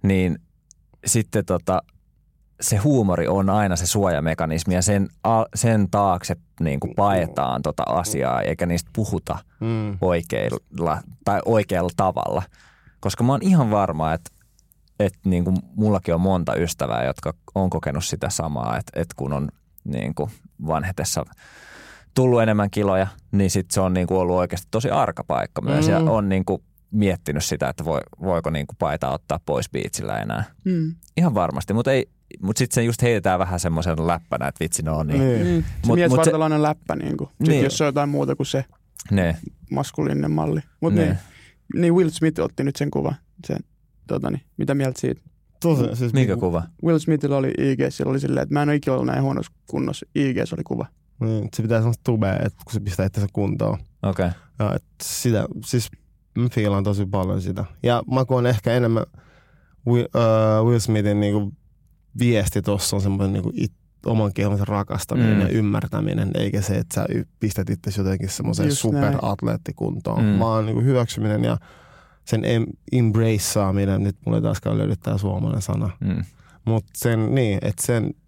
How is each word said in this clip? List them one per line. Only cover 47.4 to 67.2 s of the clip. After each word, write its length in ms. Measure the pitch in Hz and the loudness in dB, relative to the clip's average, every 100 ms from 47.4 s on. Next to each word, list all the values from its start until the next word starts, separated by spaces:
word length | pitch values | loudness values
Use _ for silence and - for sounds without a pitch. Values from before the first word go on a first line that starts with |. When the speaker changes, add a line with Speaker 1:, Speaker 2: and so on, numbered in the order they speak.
| 131 - | 0 0
Speaker 3:
I 180 | 135 131 | 0 0
G, 40 | 135 | -2
sillä 220 | - 135 | -2 -2
oli 100 | 135 | 0
silleen, 220 | 139 127 | 0 -2
että 120 | 147 | 0
mä 80 | 147 | 0
en 60 | 147 | 2
oo 60 | |
ikinä 200 | 147 143 | 0 0
ollut 120 | 131 127 | 0 0
näin 160 | 127 | 0
huonossa 300 | 135 131 - _ - | 0 -2 -6 _ -8
kunnossa. 400 | 139 135 - - | -4 -4 -6 -6
I 200 | 151 139 | -2 0
G:ssä 220 | 123 - 170 | 0 -4 -6
oli 60 | |
kuva. 220 | - - - _ _ _ | -6 -6 -6 _ _ _
Speaker 2:
Niin, 280 | 113 110 101 - | -2 -2 -4 -4
se 60 | |
pitää 160 | 110 113 | 0 2
semmoista 220 | 113 113 | 2 0
tubea, 280 | - 110 98 | 0 0 2
että 260 | 95 101 - | 0 -2 -6
kun 80 | - | -8
se 80 | 107 | -6
pistää 260 | 101 90 95 | -4 -2 -2
itsensä 220 | - 101 | -2 -4
kuntoon. 460 | - 101 104 107 107 - _ | -2 -2 0 -2 -4 -8 _
Speaker 1:
Okei. 260 | 98 95 90 87 - - | -4 0 -2 -4 -14 -4
Speaker 2:
Ja 160 | 107 | -2
et 100 | - _ _ | -2 _ _
sitä, 440 | - - 123 107 - - | -10 -4 0 0 -2 -8
siis 260 | - 123 107 - _ _ _ - | -4 -4 -4 -12 _ _ _ -2
mä 100 | 120 | 0
fiilaan 360 | 117 104 98 | 0 2 2
tosi 220 | 98 101 95 | 0 0 0
paljon 340 | 98 92 95 | 0 0 -2
sitä. 220 | 92 95 98 - | -4 -6 -8 -4
Ja 200 | 120 120 - | 0 0 0
mä 100 | 127 | 0
koen 220 | 123 127 120 | 2 2 2
ehkä 260 | 120 - | 0 2
enemmän 320 | 123 117 113 - - _ _ _ _ _ _ 120 | 2 2 2 -2 -12 _ _ _ _ _ _ 0
Will, 200 | 120 - 123 | 2 2 2
äh, 480 | 113 110 110 107 | 4 4 4 4
Will 140 | 113 117 | 4 2
Smithin 420 | 107 107 101 104 | 2 2 2 2
niinku 320 | 104 104 101 - _ _ _ _ _ - | 2 0 -2 -8 _ _ _ _ _ 0
viesti 440 | 120 110 95 101 | 2 4 2 -2
tossa 340 | 101 101 - 101 | 0 -2 0 0
on 60 | |
semmoinen 300 | 98 98 95 | 0 0 0
niinku 200 | 98 107 | 0 -4
it-, 180 | - - _ _ _ - | -4 -4 _ _ _ -2
oman 260 | 113 104 | 0 0
kehonsa 300 | 101 104 101 | 0 0 0
rakastaminen 720 | 101 104 98 - - 120 113 | 0 -2 -2 -6 -2 0 4
Speaker 1:
Mm. 60 | 107 | 4
Speaker 2:
ja 80 | 92 | 2
ymmärtäminen, 800 | 113 104 107 - 104 104 98 98 | 2 0 -2 -2 -2 -2 -2 -2
eikä 260 | - 101 104 | -2 -2 -2
se, 180 | 98 101 | -2 -2
että 160 | 113 | -2
sä 120 | - 101 | -4 -2
y-, 160 | 113 | -4